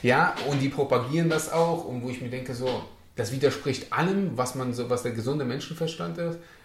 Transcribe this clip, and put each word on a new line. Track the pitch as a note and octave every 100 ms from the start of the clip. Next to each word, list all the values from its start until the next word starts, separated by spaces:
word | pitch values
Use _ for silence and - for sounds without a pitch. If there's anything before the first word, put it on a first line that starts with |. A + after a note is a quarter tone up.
Ja, | A#2+ C3 F3 - B2+
und | C#3
die | C3+
propagieren | - - B2 A#2+ D#3+ E3+
das | D#3 D#3
auch | E3 E3+ E3
und | - B2
wo | B2
ich | B2+
mir | B2
denke, | B2+ B2+ A#2+
so, | B2+ A2+ - - -
das | - A2
widerspricht | C3 C#3 - D3 - -
allem, | B2 E3+ G3 F#3 A#2+
was | B2 C3+
man | B2+
so, | A#2 A#2+
was | B2
der | B2
gesunde | A2+ A2+ D3+
Menschenverstand | B2+ C3+ - D#3+ D#3+ - E3+ E3
ist, | E3+ E3+ - -